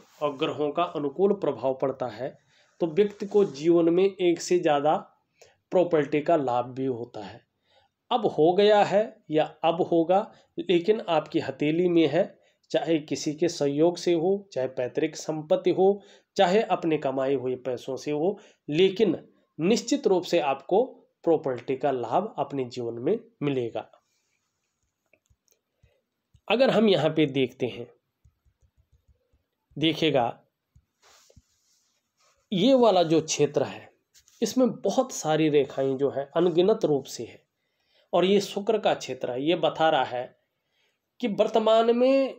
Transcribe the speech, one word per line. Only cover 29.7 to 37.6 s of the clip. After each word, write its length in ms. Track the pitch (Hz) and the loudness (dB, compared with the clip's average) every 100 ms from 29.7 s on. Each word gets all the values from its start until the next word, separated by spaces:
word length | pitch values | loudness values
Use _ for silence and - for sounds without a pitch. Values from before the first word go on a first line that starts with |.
| 147 | -2
देखिएगा, 640 | 160 156 160 147 117 - _ _ _ _ _ _ _ _ _ _ _ _ _ _ _ _ _ _ _ _ - | -2 2 2 2 0 -6 _ _ _ _ _ _ _ _ _ _ _ _ _ _ _ _ _ _ _ _ -6
ये 220 | 190 240 | 0 4
वाला 280 | 262 226 185 | 6 6 4
जो 160 | 165 160 | 4 2
क्षेत्र 400 | 156 - 147 147 | 0 0 0 0
है 260 | 113 95 - _ _ _ _ - | -4 -8 -20 _ _ _ _ -6
इसमें 280 | 220 254 240 - | -4 0 0 0
बहुत 360 | 196 196 254 | -2 0 -2
सारी 360 | - 156 156 156 | -4 -2 2 4
रेखाएं 460 | 147 135 - 135 131 | 4 2 -2 -2 0
जो 120 | 139 | -2
है 180 | 123 139 165 | -4 -4 0
अनगिनत 480 | 180 165 185 214 | 2 2 2 2
रूप 200 | 156 143 - | 0 -2 -4
से 180 | - | -12
है 180 | 110 - _ _ | -14 -16 _ _